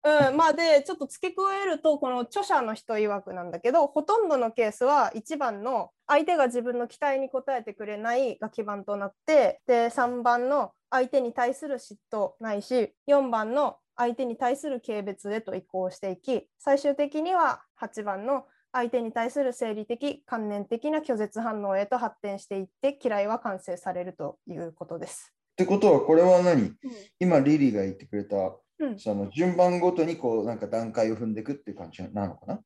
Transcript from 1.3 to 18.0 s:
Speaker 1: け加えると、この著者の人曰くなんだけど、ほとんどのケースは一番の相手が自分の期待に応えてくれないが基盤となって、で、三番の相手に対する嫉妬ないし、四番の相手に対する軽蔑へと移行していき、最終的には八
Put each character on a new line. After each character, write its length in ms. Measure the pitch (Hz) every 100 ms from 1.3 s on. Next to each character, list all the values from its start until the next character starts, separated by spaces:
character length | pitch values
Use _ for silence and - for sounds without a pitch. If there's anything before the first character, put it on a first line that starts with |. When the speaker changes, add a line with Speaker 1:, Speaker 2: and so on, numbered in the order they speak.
Speaker 1:
け 40 |
加 280 | 359 392 392
え 20 |
る 160 | 392 302
と、 160 | 320 285
こ 120 | 269
の 100 | 247
著 220 | 240 -
者 180 | 403 330
の 140 | 233
人 200 | 214 -
曰 280 | 214 214 202
く 120 | 190
な 100 | 185
ん 80 | 175
だ 80 | 170
け 100 | 240
ど、 160 | 311 285
ほ 160 | 302
と 160 | 302 440
ん 100 | 392
ど 80 | 285
の 140 | 226
ケ 180 | 220 220
ー 40 |
ス 120 | 208
は 280 | 254 294 220
一 220 | 226 - 311
番 260 | 269 202
の 300 | 220 247 180 _ -
相 180 | - 320
手 100 | 339
が 100 | 254
自 140 | 240
分 180 | 240 240
の 100 | 240
期 100 | -
待 200 | 294 269
に 100 | 269
応 120 | 269 262
え 140 | 262
て 100 | 226
く 140 | 202 208
れ 100 | 208
な 200 | 220 240
い 200 | 262 -
が 120 | 214
基 140 | -
盤 200 | 214 202
と 120 | 196 202
な 100 | 196
っ 80 | _ -
て、 360 | 311 214 - -
で、 220 | 240 233
三 340 | 233 247 247
番 260 | 240 240 247
の 240 | 285 208 _ _
相 180 | 262 254
手 120 | 277
に 120 | 240
対 220 | 233 240
す 140 | 262 302
る 80 | 262
嫉 200 | - 208 _
妬 200 | 220 202 -
な 140 | 226
い 80 | 208
し、 300 | 202 254 208 _ -
四 240 | 285 262
番 240 | 226 220
の 220 | 254 277 - _
相 220 | - 240 240
手 80 |
に 120 | 254 233
対 200 | 247 277
す 120 | 302
る 140 | 254
軽 200 | - 214
蔑 280 | 202 190 202
へ 80 | 220
と 140 | 220
移 80 | 185
行 280 | - 185 185
し 100 | 185
て 100 | 190
い 60 | 180
き、 320 | - 240 - _
最 220 | - 277
終 160 | 285 277
的 260 | 294 302
に 120 | 330
は 280 | 370 302 - _ _
八 260 | 226 220